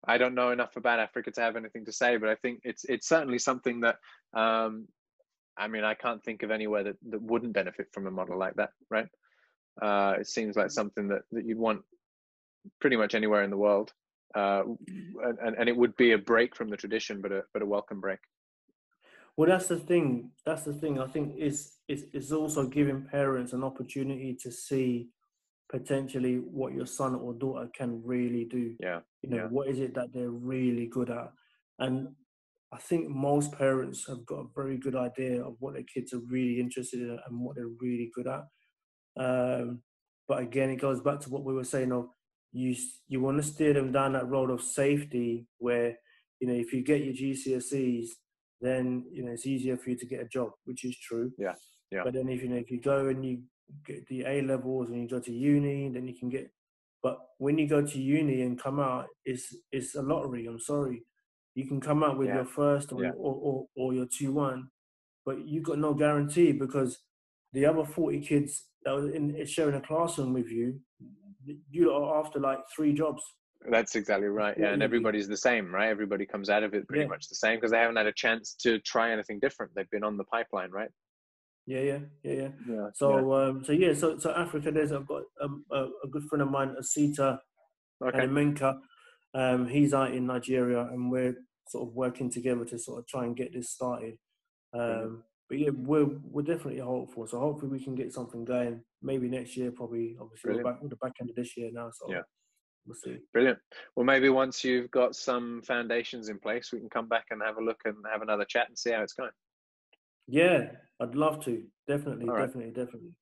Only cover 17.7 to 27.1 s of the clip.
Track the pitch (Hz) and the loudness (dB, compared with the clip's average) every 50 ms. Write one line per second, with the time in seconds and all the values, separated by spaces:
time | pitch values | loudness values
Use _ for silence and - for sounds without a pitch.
17.7 | 104 101 - - 107 98 95 98 95 - _ _ _ _ _ _ _ _ _ _ | 0 -2 -2 -4 -10 -6 -6 -6 -6 -6 _ _ _ _ _ _ _ _ _ _
18.7 | _ _ _ _ _ _ _ - - - - _ _ - 156 170 185 185 185 - | _ _ _ _ _ _ _ -20 -20 -20 -20 _ _ 2 4 6 4 4 2 -2
19.7 | 175 170 - - 175 175 156 135 123 120 - - _ _ _ 160 160 151 - 151 | -2 -4 0 2 4 4 4 4 0 -2 -4 -10 _ _ _ -6 -6 -4 -4 -8
20.7 | 143 147 160 151 143 131 131 131 - 156 147 147 - - 156 143 143 - - - | -6 -4 -2 -2 -2 -2 -4 -4 -2 -4 -4 -4 -4 -2 -2 -2 -2 -2 -8 -10
21.7 | _ _ _ - 147 143 - - - 139 123 131 156 156 151 147 - 147 135 127 | _ _ _ -6 -6 -6 -6 -10 -10 -10 -4 -2 -2 0 0 0 0 0 0 0
22.7 | 131 147 147 139 135 135 135 - - 143 139 135 135 127 123 123 127 127 135 135 | 2 2 2 4 2 -2 -6 -4 0 0 2 2 2 0 -2 -4 -4 -4 -4 -4
23.7 | 135 - 123 123 - 139 135 135 135 131 135 131 123 127 - 127 117 - - - | -6 -8 -10 -8 -4 -4 -4 -4 -4 -6 -6 -8 -8 -8 -10 -12 -12 -12 -6 -2
24.7 | 139 135 131 127 120 120 120 - _ _ _ _ _ _ _ _ _ _ _ _ | 0 2 2 2 0 0 -4 -8 _ _ _ _ _ _ _ _ _ _ _ _
25.7 | - 123 - - 139 135 135 131 - 131 127 127 123 123 123 - - 135 131 123 | -8 -8 -2 0 -2 -2 -2 -4 -4 0 0 2 0 0 -2 -4 -4 -4 -4 -4
26.7 | 135 135 123 123 - - 139 131 | -4 -6 -6 -6 -4 -2 -2 0